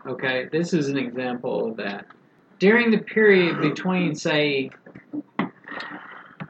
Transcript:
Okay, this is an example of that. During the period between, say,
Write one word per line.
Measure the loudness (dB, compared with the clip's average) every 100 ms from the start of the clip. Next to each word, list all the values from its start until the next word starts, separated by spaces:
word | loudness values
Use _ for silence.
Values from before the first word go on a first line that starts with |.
| -12
Okay, | -6 -4 -2 -2
this | -2 0
is | 0 0
an | -2
example | -4 -4 -6 -4 -4 -4 -4
of | -6
that. | -8 -10 -12 -20 _ _ _ 2
During | 4 6 4
the | 2
period | 0 4 6 6 4 2
between, | -2 -2 -2 0 -2 -2
say, | 0 0 2 0 -4 -10 -20 -20 -14 -12 -8 -6 -6 -8 -16 -14 -14 -16 -18 -20 -20 -18